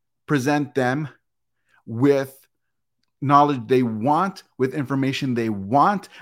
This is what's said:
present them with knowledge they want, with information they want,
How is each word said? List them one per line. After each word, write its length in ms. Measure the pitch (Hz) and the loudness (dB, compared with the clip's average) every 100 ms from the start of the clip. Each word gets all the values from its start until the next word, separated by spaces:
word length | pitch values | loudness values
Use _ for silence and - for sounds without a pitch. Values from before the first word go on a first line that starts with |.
| _ _ - | _ _ -4
present 480 | 151 127 147 135 - | -2 0 0 -2 -2
them 360 | 123 135 151 - _ _ _ _ _ _ - | -2 -2 -6 -12 _ _ _ _ _ _ -12
with 500 | 113 139 139 135 - _ _ _ _ _ _ _ _ | 0 2 2 0 -10 _ _ _ _ _ _ _ _
knowledge 460 | 135 143 147 139 110 | 4 6 6 2 0
they 160 | 127 | 0
want, 600 | 123 110 113 151 190 190 - - | 2 -2 -2 0 -2 -6 -16 -4
with 160 | 131 151 | -4 -4
information 580 | 131 135 135 135 139 | -6 -2 -2 -4 -4
they 160 | 120 113 | -4 -4
want, 640 | 104 95 135 160 202 - - | -6 -2 2 2 0 -8 -12